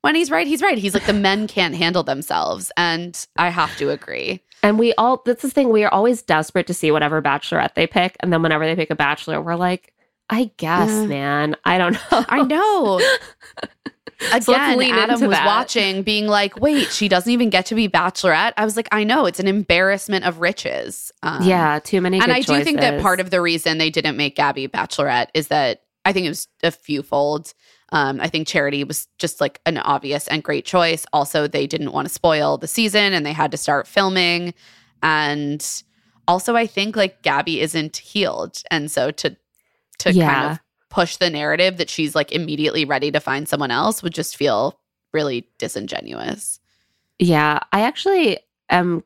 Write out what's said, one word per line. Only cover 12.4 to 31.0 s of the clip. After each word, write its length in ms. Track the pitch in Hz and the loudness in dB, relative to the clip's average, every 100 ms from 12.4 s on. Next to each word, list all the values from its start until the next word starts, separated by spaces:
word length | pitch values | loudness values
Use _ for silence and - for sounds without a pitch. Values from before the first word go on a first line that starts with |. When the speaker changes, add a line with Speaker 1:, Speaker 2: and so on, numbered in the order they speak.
Speaker 1:
know. 580 | 269 302 427 403 233 185 523 | 2 2 2 2 2 2 2
Speaker 2:
<laughs> 40 | 508 - _ - - - _ - _ - _ | 0 -4 _ -20 -14 -14 _ -20 _ -20 _
So 120 | - | 0
let's 160 | 226 226 | 0 4
Speaker 1:
Again, 300 | 254 277 254 | 2 4 2
Speaker 2:
lean 160 | 254 190 | 2 2
Speaker 1:
Adam 180 | 214 | 2
Speaker 2:
into 140 | 240 226 | 2 2
Speaker 1:
was 80 | 170 | 4
Speaker 2:
that. 100 | 165 | 4
Speaker 1:
watching, 560 | 214 254 233 196 190 | 2 0 0 0 0
being 240 | 196 208 214 | -2 0 2
like, 320 | 208 202 - | 2 0 0
"Wait, 280 | 269 285 220 | 2 2 0
she 160 | - 208 | -2 2
doesn't 220 | 180 202 | 2 2
even 200 | 240 233 | 2 4
get 160 | 190 185 | 2 0
to 100 | 226 | 0
be 120 | 208 | 2
Bachelorette?" 640 | 170 175 - 185 156 220 - | 2 0 0 2 4 2 0
I 80 | |
was 120 | 214 214 | -2 -2
like, 120 | 220 | -2
"I 140 | 214 | -2
know. 220 | 214 262 214 | 2 2 2
It's 120 | 175 | 0
an 80 | 190 | 0
embarrassment 800 | 202 202 175 190 196 - 190 | 0 2 2 2 0 -2 -2
of 160 | 180 165 | -2 -2
riches." 720 | 175 196 - 65 58 - - _ | -2 -2 -6 -6 -6 -10 -16 _
Um, 220 | - 156 | -8 0
Speaker 2:
Yeah, 340 | 185 180 160 151 | 2 4 2 0
too 220 | - 196 | 0 0
many 160 | 180 190 | 2 2
Speaker 1:
and 100 | 175 | 4
Speaker 2:
good 80 | |
Speaker 1:
I 60 | 254 | 2
do 240 | 269 143 | 2 2
think 160 | 143 294 | 2 2
that 100 | 247 | 2
Speaker 2:
choices. 80 | 147 | 2
Speaker 1:
part 180 | 196 180 | 0 0
of 100 | 185 | 0
the 100 | 180 | 0
reason 380 | 175 165 165 160 | 2 0 0 0
they 120 | 160 | 0
didn't 260 | 160 151 127 | 0 -2 -2
make 180 | 143 | -2
Gabby 320 | - 147 139 135 | 0 0 0 -6
Bachelorette 600 | - - - 143 123 120 | -8 -8 -2 0 0 0
is 120 | - 147 | -2 0
that 340 | 151 135 110 _ _ | 0 0 -2 _ _
I 80 | 190 | 0
think 140 | 196 170 | 0 -2
it 40 | |
was 180 | 160 - _ | -6 -12 _
a 80 | 170 | -4
few 320 | - - 147 | -4 -6 -6
fold. 500 | 135 139 147 151 156 - _ _ _ | -2 0 0 -2 -8 -20 _ _ _
Um, 300 | 160 139 139 | 0 0 -2
I 60 | 165 | -4
think 220 | 160 156 | -4 -2
Charity 340 | 170 143 143 | 0 0 -2
was 240 | 139 151 - _ | -4 -6 -8 _
just, 220 | 165 - | -8 -2
like, 200 | 143 - - | -4 -2 -4
an 120 | 156 | -2
obvious 480 | - 139 139 143 - | -2 -2 -2 -6 -4
and 160 | 156 | -6
great 220 | - 147 | -4 -6
choice. 420 | - 180 170 165 | 0 2 2 0